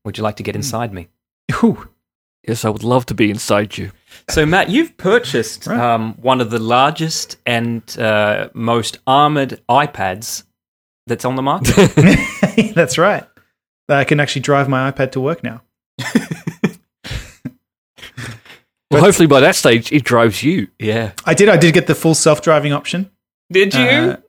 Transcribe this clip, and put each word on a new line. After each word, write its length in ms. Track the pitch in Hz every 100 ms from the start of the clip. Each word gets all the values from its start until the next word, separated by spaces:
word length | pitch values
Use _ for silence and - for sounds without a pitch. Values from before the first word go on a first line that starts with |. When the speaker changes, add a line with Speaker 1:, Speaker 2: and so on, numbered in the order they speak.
Speaker 1:
Would 120 | 107 101
you 60 |
like 140 | 107 -
to 80 |
get 100 | 107
Speaker 2:
Hmm. 60 | 104
Speaker 1:
inside 340 | 139 113 117
me?" 140 | 95 87 _ _ _ - -
Speaker 2:
Ooh. 240 | 233 - - _ _ _ _ _ -
Speaker 3:
Yes, 180 | 113
I 40 | 113
would 160 | 104
love 220 | 110 127 120
to 80 |
be 160 | 98 107
inside 460 | 104 - 104 104 -
you. 120 | 98 - _ - -
Speaker 1:
So, 160 | 160 151
Matt, 220 | 160 -
you've 280 | 240 330 -
purchased, 680 | 180 240 240 123 110 - -
Speaker 2:
Right. 120 | 240
Speaker 1:
um, 340 | 120 113 113 -
one 200 | 123 127
of 80 | 110
the 80 | 117
largest 760 | 113 123 139 160 160 - - - -
and, 360 | 117 117 117 - -
uh, 500 | 110 107 104 104 -
most 440 | - 117 117 110 - -
armored 540 | 135 147 147 131 120 -
iPads 760 | 131 147 - 95 98 113 - - _ _ _ _ _ -
that's 180 | 117
on 120 | 127 131
the 60 |
market. 320 | 135 156 120 - 185 -
Speaker 2:
<laughs> 800 | 170 - - - 190 - 220
That's 240 | 170 165 -
right. 260 | 185 185 - _ _ _ _ _ -
I 160 | 143
can 160 | 131 147
actually 220 | 143 139
drive 260 | 127 139 139
my 220 | 131 135
iPad 200 | 139 131
to 80 | 135
work 220 | 131 170
now. 200 | - 113 _ _ _ -
<laughs> 40 | - - - - - - 185 - _ _ - - - _ - - _ _ _ _ - - 117 - - - _ _ _
Speaker 3:
Well, 100 | 147
Speaker 2:
But 60 | 190
Speaker 3:
hopefully 200 | 190 160
by 140 | 139
that 160 | 151 185
stage, 340 | 135 117 -
it 120 | 147
drives 380 | - 117 113 98
you. 240 | 135 185 98 _
Speaker 1:
Yeah. 340 | 107 113 110 -
Speaker 2:
I 100 | -
did. 140 | - 202
I 80 | 175
did 180 | 165
get 120 | 165 -
the 60 | 147
full 180 | 165
self-driving 580 | 156 160 151 165 151 147
option. 380 | 147 - 175 190 _ _ _ _
Speaker 1:
Did 240 | 185 202
you? 60 | 240
Speaker 2:
Uh, 360 | 254 285 359 -